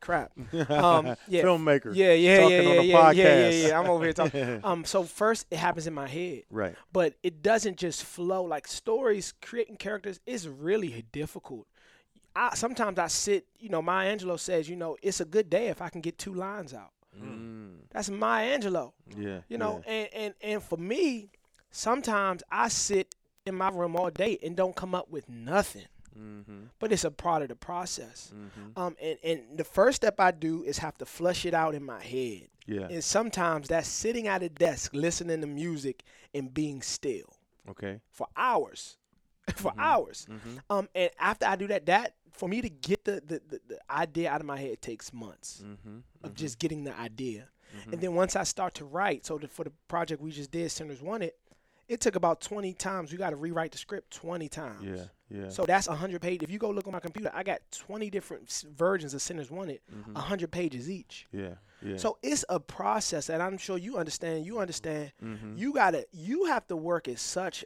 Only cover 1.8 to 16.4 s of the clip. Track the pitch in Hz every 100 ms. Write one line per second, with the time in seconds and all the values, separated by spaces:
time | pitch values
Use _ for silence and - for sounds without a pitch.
1.8 | 113 185 190 165 175 190 185 180 175 175
2.8 | 175 170 160 160 175 139 170 165 156 160
3.8 | 180 170 165 160 160 139 123 113 202 170
4.8 | 156 196 175 - 214 226 - 160 175 165
5.8 | 160 151 135 147 180 127 - 107 95 -
6.8 | - 190 165 - 180 156 185 226 214 180
7.8 | 175 - - - 175 190 180 151 - -
8.8 | - 269 254 208 - - - 233 220 208
9.8 | 196 208 202 180 - 247 160 135 156 214
10.8 | 175 117 113 143 151 147 - 120 - _
11.8 | _ _ _ _ _ - 240 - 233 247
12.8 | 214 185 165 - - 196 - _ 220 175
13.8 | 165 185 190 214 185 170 - 175 151 175
14.8 | 165 147 196 185 160 202 190 175 226 156
15.8 | 151 175 165 - 202 180